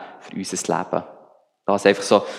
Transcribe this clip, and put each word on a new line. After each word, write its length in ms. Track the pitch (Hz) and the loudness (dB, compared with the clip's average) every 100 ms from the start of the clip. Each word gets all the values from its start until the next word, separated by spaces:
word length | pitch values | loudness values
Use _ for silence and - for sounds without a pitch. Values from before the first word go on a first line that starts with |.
| - - | -12 -20
für 160 | - - | -14 -10
unser 420 | 95 90 - 85 | -8 -6 -4 -4
Leben. 260 | 92 87 - - - _ _ _ - | -2 -6 -6 -14 -20 _ _ _ -2
Das 200 | 98 98 | 2 4
einfach 180 | 98 | 2
so 220 | - 104 - | 4 2 2